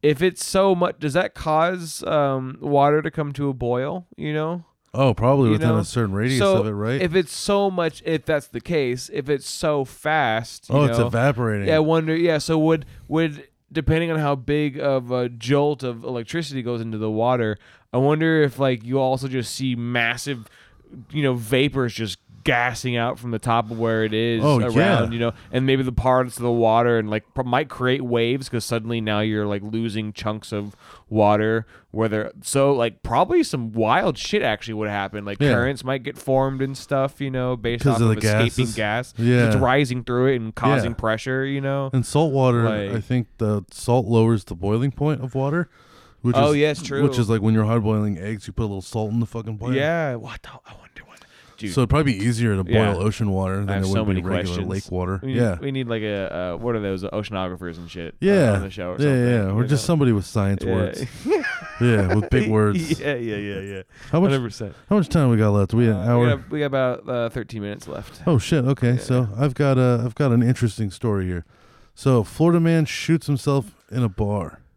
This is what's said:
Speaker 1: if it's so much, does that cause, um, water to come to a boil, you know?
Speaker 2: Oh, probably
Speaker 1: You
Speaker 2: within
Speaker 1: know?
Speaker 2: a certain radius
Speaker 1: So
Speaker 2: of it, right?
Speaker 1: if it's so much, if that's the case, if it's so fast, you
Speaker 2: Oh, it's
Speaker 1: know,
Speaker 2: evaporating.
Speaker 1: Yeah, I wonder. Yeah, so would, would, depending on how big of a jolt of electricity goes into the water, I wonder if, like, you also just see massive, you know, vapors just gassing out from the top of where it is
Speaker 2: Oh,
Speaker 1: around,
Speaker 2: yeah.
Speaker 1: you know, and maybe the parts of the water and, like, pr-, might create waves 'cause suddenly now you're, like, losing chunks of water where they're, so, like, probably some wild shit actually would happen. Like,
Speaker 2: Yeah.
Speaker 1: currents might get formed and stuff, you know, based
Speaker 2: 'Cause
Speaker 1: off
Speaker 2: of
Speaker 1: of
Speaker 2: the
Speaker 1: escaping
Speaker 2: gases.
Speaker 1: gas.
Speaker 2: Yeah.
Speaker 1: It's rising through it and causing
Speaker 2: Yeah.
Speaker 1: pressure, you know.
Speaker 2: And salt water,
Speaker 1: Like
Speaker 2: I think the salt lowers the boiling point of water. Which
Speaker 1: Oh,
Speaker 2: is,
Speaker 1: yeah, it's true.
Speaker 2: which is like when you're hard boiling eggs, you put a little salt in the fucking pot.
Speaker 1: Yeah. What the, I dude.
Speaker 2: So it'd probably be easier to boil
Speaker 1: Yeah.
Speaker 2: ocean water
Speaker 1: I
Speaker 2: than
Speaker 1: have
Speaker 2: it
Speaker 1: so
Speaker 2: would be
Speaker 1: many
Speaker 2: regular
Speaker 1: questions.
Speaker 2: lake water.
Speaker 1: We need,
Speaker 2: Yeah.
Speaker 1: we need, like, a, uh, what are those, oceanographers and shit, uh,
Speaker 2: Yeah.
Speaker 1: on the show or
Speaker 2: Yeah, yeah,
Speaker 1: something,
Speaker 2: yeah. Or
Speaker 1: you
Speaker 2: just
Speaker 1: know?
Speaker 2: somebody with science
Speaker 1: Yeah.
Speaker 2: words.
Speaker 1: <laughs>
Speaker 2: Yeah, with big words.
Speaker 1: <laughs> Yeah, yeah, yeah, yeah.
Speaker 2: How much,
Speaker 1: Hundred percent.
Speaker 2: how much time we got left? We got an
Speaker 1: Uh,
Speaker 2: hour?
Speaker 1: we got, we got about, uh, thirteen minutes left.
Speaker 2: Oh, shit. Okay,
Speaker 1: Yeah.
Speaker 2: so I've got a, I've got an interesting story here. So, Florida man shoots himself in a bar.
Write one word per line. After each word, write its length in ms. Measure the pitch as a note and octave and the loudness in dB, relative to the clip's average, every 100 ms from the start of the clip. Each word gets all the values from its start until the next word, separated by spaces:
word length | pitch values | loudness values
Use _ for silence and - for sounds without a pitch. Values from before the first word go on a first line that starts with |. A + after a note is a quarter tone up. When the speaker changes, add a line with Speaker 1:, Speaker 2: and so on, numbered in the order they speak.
Speaker 1:
if 200 | D3 D3 | 2 2
it's 220 | F#3 F3 - | 0 0 -2
so 280 | F#3+ G3 F3+ | 2 4 4
much, 240 | F3+ - | 0 -2
does 140 | D3 | -2
that 200 | C#3+ F#3 - | -2 -2 -4
cause, 680 | - D#3 E3+ F#3 E3 - - | -2 2 2 -2 -8 -10 -2
um, 520 | D#3 C#3+ C3+ C3 C#3+ | 0 2 -2 -6 -8
water 400 | D3 C#3+ C#3+ D3+ | 0 2 4 2
to 100 | D#3+ | 0
come 200 | D#3 D3 | -6 -6
to 160 | C#3 C#3+ | -4 -4
a 40 | |
boil, 540 | C3 A#2+ B2 C3+ F3+ F3 - | -4 -2 -2 -2 -6 -12 -10
you 180 | D3+ | -6
know? 300 | D3+ D#3 F3 E3+ _ _ | -4 -4 -6 -12 _ _
Speaker 2:
Oh, 200 | - C3+ | 0 2
probably 340 | A2 A#2+ C#3 B2 | 2 2 4 4
Speaker 1:
You 40 | |
Speaker 2:
within 180 | G#2+ A#2 | 4 4
Speaker 1:
know? 80 | A2 | 2
Speaker 2:
a 80 | G#2 | 0
certain 280 | A#2+ A2 G2 | -2 -2 0
radius 240 | A#2+ C3 | 0 2
Speaker 1:
So 180 | G3 F#3+ | 4 2
Speaker 2:
of 100 | G#2 | 2
it, 40 | |
right? 300 | G2+ G#2+ C3 | -2 -2 0
Speaker 1:
if 120 | F3+ F3 | 0 0
it's 200 | E3 - | 0 -4
so 340 | - G3+ G3+ | 0 0 2
much, 320 | F#3 E3 - - | 0 -4 -4 -4
if 200 | D#3+ - | -4 0
that's 220 | D3+ - | -2 -2
the 140 | A#2+ | -12
case, 480 | - E3+ C3 B2+ - | -4 -2 0 -2 -6
if 160 | D3+ C3+ | -8 -4
it's 180 | C#3+ - | -4 -4
so 380 | - D#3+ D3 C3 | -4 -2 0 -4
fast, 840 | - D3+ D#3 C3 A2 A2+ - - | -6 -2 0 0 0 -4 -16 -2
you 60 | C3+ | 2
Speaker 2:
Oh, 80 | C#3+ | 2
it's 120 | A#2 | 2
Speaker 1:
know, 100 | A#2+ | 2
Speaker 2:
evaporating. 600 | B2 C3+ A#2+ A#2+ G#2 G2 | 2 0 2 -2 0 2
Speaker 1:
Yeah, 80 | D#3 | 2
I 40 | |
wonder. 360 | D#3 D#3+ D#3+ D#3+ | 4 2 2 0
Yeah, 220 | E3+ D#3 | 2 0
so 180 | - E3 | 0 0
would, 280 | D#3 E3 C#3+ - - | 2 0 -2 -18 -4
would, 400 | D#3 E3 C#3+ - _ _ | -2 -2 -4 -18 _ _
depending 400 | D#3+ C#3+ D#3+ E3+ | -4 0 2 2
on 60 | D#3+ | -2
how 160 | D3 C#3+ | -2 -2
big 440 | A#2+ D3 D3+ C3+ | -2 0 0 -2
of 320 | C#3+ C3+ A#2+ | -2 -2 0
a 160 | B2 B2 | -2 -2
jolt 540 | A#2+ A2+ C#3+ D3 C#3+ | -6 0 2 2 -2
of 200 | B2+ A#2 | -6 -8
electricity 580 | A#2+ B2 A2+ E3 D3+ C3+ | -8 -8 -6 -8 -6 -6
goes 180 | A#2+ A#2+ | -6 -6
into 180 | A2+ A2 | -6 -4
the 140 | A2 | -2
water, 460 | A2 A#2 B2 A2 G#2 - - _ | 0 0 2 0 -4 -10 -20 _
I 60 | B2 | 0
wonder 440 | C#3 D#3 D#3+ D#3+ | 2 2 2 4
if, 180 | C#3+ C3+ | 2 2
like, 240 | C3+ B2+ A2+ | 0 0 -2
you 140 | C3 | 0
also 280 | C3 C3 C3+ | 2 0 -2
just 260 | C3 A2+ | -4 -6
see 220 | - C3 B2 | -4 -4 -2
massive, 720 | A#2+ B2 A#2 A#2+ C#3+ C3 G#2+ _ - _ _ - A2 | -2 0 0 -2 -6 -8 -10 _ -20 _ _ -20 -10
you 100 | D3+ | -2
know, 100 | C#3+ | 0
vapors 600 | B2 A2 C3 C#3+ C3+ B2 | 0 0 2 2 2 -2
just 260 | A2 A2 F#2 _ - | -2 -6 -6 _ -6
gassing 520 | - B2 B2 A#2 B2+ A#2+ | 0 0 0 -2 -4 -2
out 240 | A#2 A#2 | -2 -4
from 120 | A#2+ | -6
the 80 | A2+ | -6
top 300 | - A#2 A2 | 0 0 0
of 80 | A#2 | -2
where 280 | A2+ A2+ A2 | 0 0 0
it 80 | |
is 280 | G#2+ A#2 A#2 | 0 0 2
Speaker 2:
Oh, 180 | D3 C3+ | 2 4
Speaker 1:
around, 120 | A2 | 2
Speaker 2:
yeah. 360 | A2+ G3 G3 A#2 | 2 4 2 0
Speaker 1:
you 80 | A#2 | -2
know, 140 | A#2 - - | -4 -4 -6
and 140 | B2+ C3 | -2 2
maybe 180 | C3+ | 2
the 80 | B2+ | 0
parts 460 | A#2 B2 B2+ B2+ - | -2 2 2 0 -2
of 60 | |
the 80 | A#2+ | -2
water 460 | A#2+ A2+ A2+ A#2+ A#2 | 2 4 4 4 2
and, 120 | G#2+ | 0
like, 160 | G#2+ - | -4 -6
pr-, 100 | - | -8
might 240 | B2+ A#2+ - | -2 0 -2
create 340 | - B2 C3+ B2+ | -2 0 0 0
waves 420 | A#2+ A#2 C3+ C3+ | 0 2 0 -4
'cause 160 | A#2+ | -6
suddenly 380 | - A#2 A2 A#2 | -4 -4 -4 -4
now 180 | G#2+ G#2 | -2 0
you're, 260 | A2 G#2+ G#2 | 0 -2 -2
like, 160 | G2+ | -4
losing 500 | G#2 A2+ A2+ G#2 G#2+ | -4 -4 -4 -4 -8
chunks 400 | G#2 A2 G#2+ - | -6 -6 -6 -6
of 200 | G#2+ G#2 - - - _ | -8 -8 -14 -20 -20 _
water 560 | G#2+ G#2 G#2 G#2+ A2+ A2 - _ | 2 4 4 2 0 -2 -16 _
where 160 | - A2+ | -4 -2
they're, 240 | G#2+ G#2+ - | 0 -4 -10
so, 300 | - C#3 C#3 | -4 2 2
like, 300 | C#3 A#2 F#2+ | 4 0 -4
probably 400 | - A#2+ F#3+ F4 | -2 0 2 2
some 300 | D#4 C#3+ A#2 | 0 -2 -4
wild 440 | A2 A2 C#3+ G3+ C3 | 0 2 2 2 -4
shit 240 | - G#3 | -2 -2
actually 320 | C3+ G#2+ - G#2+ | 0 -4 -6 -6
would 120 | G#2+ | -4
happen. 380 | G2+ G2 G#2 G2+ | -4 -4 -6 -10
Like, 160 | G#2 | -2
Speaker 2:
Yeah. 100 | D3 | 2
Speaker 1:
currents 320 | A#2+ B2 C3+ | 2 0 -4
might 200 | C3 C3+ | -4 -6
get 140 | B2 C#3 | -6 -10
formed 440 | - C3 C3+ C3+ | 0 2 2 -2
and 160 | C3+ C3+ | -6 -6
stuff, 420 | - C#3 C3+ - | -4 -2 -2 -4
you 100 | C#3 | -6
know, 280 | C3 B2+ B2 | -4 -4 -4
based 260 | A2+ A#2 | -4 0
Speaker 2:
'Cause 120 | C#3 A2+ | 2 4
Speaker 1:
off 60 | |
Speaker 2:
of 80 | A#2 | 2
Speaker 1:
of 100 | G#2+ | 2
Speaker 2:
the 40 | A2 | 2
Speaker 1:
escaping 180 | G#2+ A2+ - B2 | 2 2 0 -4
Speaker 2:
gases. 100 | A2 | -2
Speaker 1:
gas. 380 | G#2+ A2 B2+ - | -2 -2 -6 -2
Speaker 2:
Yeah. 300 | A#2 B2 A#2 | 2 4 4
Speaker 1:
It's 100 | G#2+ | 4
rising 480 | C3 C3 C#3 B2 A#2 | 4 2 2 -2 -2
through 220 | B2 C3 | 2 2
it 80 | C3 | 2
and 180 | A2+ - | -2 -2
causing 360 | - C#3 G2 | 0 2 0
Speaker 2:
Yeah. 40 | A2+ | -2
Speaker 1:
pressure, 480 | A2 A2 - C3 C3+ | -2 -2 -2 -4 -4
you 140 | C#3 | -4
know. 300 | C#3 C#3 C3+ | -4 -4 -2
Speaker 2:
And 140 | C3 A#2 | -2 0
salt 260 | D3 D#3+ | 0 2
water, 320 | C3+ B2+ A#2+ | 2 4 4
Speaker 1:
Like 320 | A2+ G#2+ G2+ A2 | 2 0 -2 -4
Speaker 2:
I 60 | |
think 260 | G#2 B2+ A2 - | -2 -2 -2 -4
the 260 | G#2+ G#2 F#2+ | 0 0 -4
salt 340 | - - B2 G#2 | -10 0 0 2
lowers 400 | A2+ A2+ A2+ - | 4 4 2 -2
the 100 | F2 | -8
boiling 360 | F#2+ A2 C3+ | -2 0 -2
point 280 | B2+ D3 C#3 | -2 -2 -2
of 140 | C3 B2+ | -4 -4
water. 320 | C3+ E3 F3 _ _ - - _ | -2 -2 -4 _ _ -20 -20 _
Which 140 | A#2 C3 | 0 4
Speaker 1:
Oh, 140 | D3 | 4
Speaker 2:
is, 60 | D3 | 4
Speaker 1:
yeah, 140 | D3+ | 2
it's 100 | D3 | 0
true. 220 | D#3+ C#3 | -4 0
Speaker 2:
which 160 | C#3+ B2+ | 2 2
is 100 | G#2+ | 2
like 120 | A2+ | 2
when 120 | G#2+ | 4
you're 100 | A2 G#2+ | 2 4
hard 180 | A#2 | 2
boiling 340 | G#2 G#2+ G#2 F2+ | 2 0 0 -2
eggs, 300 | G2 A2 - | -6 -8 -10
you 60 | |
put 100 | F#2 | -6
a 40 | A2+ | -4
little 140 | G2 | -6
salt 300 | F2+ A2+ G#2+ | -8 -6 -2
in 80 | A2+ | -2
the 60 | A2+ | -2
fucking 320 | A#2 A2 G#2+ | -6 -10 -8
pot. 160 | A#2 | -4
Speaker 1:
Yeah. 420 | C3 D3 E3+ D#3 B2 | -2 0 -2 -4 -6
What 260 | A#2 - | -10 -16
the, 60 | - | -18
I 240 | - - - - - - - - - - - | -20 -20 -20 -20 -20 -20 -20 -20 -20 -20 -12
dude. 140 | G#2+ | -4
Speaker 2:
So 80 | F2+ | 0
it'd 80 | A#2+ | 2
probably 240 | C#3 D3 | 4 2
be 100 | G2+ | 2
easier 320 | A2 A2+ A#2 G2+ | 0 2 2 2
to 80 | |
boil 100 | F2 | 2
Speaker 1:
Yeah. 200 | A2+ G#2+ F#2+ | 2 4 2
Speaker 2:
ocean 360 | G2+ G#2 G#2+ | 0 0 0
water 240 | F#2+ F#2+ F#2+ | 0 0 -2
Speaker 1:
I 100 | G2+ | -2
Speaker 2:
than 20 | |
Speaker 1:
have 140 | G2 | 0
Speaker 2:
it 40 | F#2+ | 0
Speaker 1:
so 160 | G2 | 0
Speaker 2:
would 120 | G#2+ F#2 | 2 0
be 60 | |
Speaker 1:
many 60 | F2 | 0
Speaker 2:
regular 160 | F#2 F2+ F2 | -2 -2 -4
Speaker 1:
questions. 100 | F2+ | -4
Speaker 2:
lake 220 | F#2+ - | -6 -6
water. 280 | F#2 F2+ F#2+ | -4 -2 -4
Speaker 1:
We 60 | C3 | -4
need, 80 | B2 | 0
Speaker 2:
Yeah. 200 | A#2+ F2 | 0 0
Speaker 1:
we 120 | C#3 | -4
need, 160 | C3+ B2 | -6 -4
like, 160 | A#2 | -4
a, 500 | G#2+ G2+ F#2+ E2+ F2+ | -4 -4 -4 -4 -6
uh, 40 | E2+ | -6
what 180 | A#2 A2+ | -4 -2
are 40 | |
those, 240 | G2+ F#2+ | -2 -4
oceanographers 760 | F#2+ G#2 G2+ G2+ F#2 F2+ F2+ E2 | -4 -6 -6 -6 -6 -6 -10 -12
and 120 | E2+ | -14
shit, 240 | F2+ E2 | -12 -12
uh, 40 | - | -2
Speaker 2:
Yeah. 320 | F#3+ G3 C3+ | 2 4 4
Speaker 1:
on 80 | G2 | 2
the 80 | F#2+ | -2
show 220 | F#2+ F2+ | -8 -8
or 40 | F2+ | -2
Speaker 2:
Yeah, 60 | D3 | 2
yeah, 60 | C3 | 2
Speaker 1:
something, 120 | B2 A#2+ G2 | 2 2 2
Speaker 2:
yeah. 20 | |
Or 80 | G2+ | 0
Speaker 1:
you 40 | B2+ | 2
Speaker 2:
just 160 | C#3+ | 0
Speaker 1:
know? 40 | - | 2
Speaker 2:
somebody 240 | E3 C3+ | 2 4
with 140 | G#2+ F#2 | 2 0
science 380 | A2 G2 G2 | -2 0 0
Speaker 1:
Yeah. 100 | A#2 G2 | 0 0
Speaker 2:
words. 300 | F#2 - A#2 - B3 | 0 -4 -10 -8 0
Speaker 1:
<laughs> 560 | F#4 C#4+ - - - | 0 0 -8 -12 -2
Speaker 2:
Yeah, 320 | A#2+ A2 F#2+ G#2+ | 2 4 2 2
with 140 | G#2 | 2
big 200 | B2+ A2+ | 0 2
words. 500 | G#2+ G#2+ G2+ D#3+ D#3 | 4 4 2 -2 -4
Speaker 1:
<laughs> 0 | |
Yeah, 160 | C#3 C3 | -2 -4
yeah, 200 | A#2 G#2 | -4 -6
yeah, 220 | G#2 G2 | -6 -8
yeah. 220 | G2 G2 F#2 - - | -10 -12 -16 -20 -2
Speaker 2:
How 80 | D#3 | 2
much, 120 | F#3 | 2
Speaker 1:
Hundred 120 | C#3 A#2+ | 2 -2
percent. 280 | - G#2 - - | -8 -12 -12 0
Speaker 2:
how 60 | G#3 | 2
much 120 | D#3+ | 4
time 200 | F3 C3+ | 4 4
we 80 | A2+ | 4
got 120 | G#2+ | 4
left? 220 | G2+ F#2+ | 4 2
We 120 | A2 A#2+ | 4 4
got 140 | G#2 | 2
an 40 | G2+ | 2
Speaker 1:
Uh, 40 | |
Speaker 2:
hour? 120 | A#2+ | 4
Speaker 1:
we 60 | A#2+ | 4
got, 220 | A#2 - | 2 -2
we 80 | D3+ | -4
got 60 | C#3+ | -2
about, 440 | C3+ B2+ B2 G#2+ | 0 0 -2 -4
uh, 200 | B2 A#2 | -4 -2
thirteen 320 | B2+ A2+ A2+ | -4 -10 -8
minutes 260 | G2+ G#2 - | -8 -10 -10
left. 340 | C#2+ - - - | -12 -12 -6 2
Speaker 2:
Oh, 100 | D3 | 2
shit. 260 | - E3 B2+ | 4 2 2
Okay, 280 | C#3 A#2+ | 2 2
Speaker 1:
Yeah. 40 | B2 | 0
Speaker 2:
so 280 | - B2+ B2 G#2 | 2 0 0 0
I've 160 | C#3+ B2 | -2 2
got 220 | D3 C3 | 2 4
a, 240 | B2+ B2 A#2+ | 4 2 -2
I've 100 | - | 0
got 160 | C#3+ | 2
an 100 | A#2+ | 4
interesting 460 | A#2+ B2+ A#2 - G#2+ | 4 4 0 0 -6
story 340 | - A#2+ G2+ F#2 | -4 -2 -2 -2
here. 180 | F2+ - _ - _ - - | -4 -8 _ -20 _ -20 -4
So, 280 | C#3 B2+ | 2 2
Florida 360 | G#2 - E3 E3+ | 2 2 2 4
man 260 | E3 E3 D3+ | 4 2 2
shoots 400 | - - E3 - | -4 0 0 0
himself 480 | C#3+ - C#3 G#2 - _ | -2 0 0 -2 -12 _
in 120 | A2 | -2
a 60 | A#2+ | -2
bar. 500 | F#2 G#2 G#2 E2+ - _ | 0 -2 -2 -6 -12 _